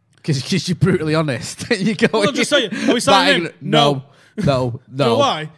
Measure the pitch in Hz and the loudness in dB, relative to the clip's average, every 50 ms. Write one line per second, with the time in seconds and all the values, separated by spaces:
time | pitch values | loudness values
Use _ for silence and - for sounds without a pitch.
0 | _ _ _ _ - - 151 139 - - 190 180 - - 185 - - 185 170 - | _ _ _ _ -4 -2 -2 -2 -2 -2 -2 -2 -2 -2 -2 2 2 2 2 2
1 | 156 156 151 160 160 147 123 - 170 - - - - - 240 190 190 220 214 - | 2 0 0 0 0 0 -2 -4 -6 -10 -12 -8 -4 -2 -2 0 0 0 -2 -2
2 | 226 - - 226 202 202 277 247 226 - 294 277 240 185 - - - 226 427 - | -4 -4 -2 0 0 0 0 -2 -2 0 0 0 -2 -2 -4 -4 -2 0 0 0
3 | - 269 202 190 175 185 - - 165 151 - - - 147 151 156 143 147 143 131 | 2 2 2 4 4 2 2 0 -2 -4 -8 -10 -6 0 2 2 4 2 2 -2
4 | 131 - _ _ _ _ _ - 170 147 139 127 127 123 117 - - - 131 131 | -6 -12 _ _ _ _ _ -2 0 0 2 0 0 -2 -4 -8 -12 -8 -4 0
5 | 143 233 233 220 277 262 185 156 151 156 - | 0 2 4 4 2 2 0 -2 -6 -8 -12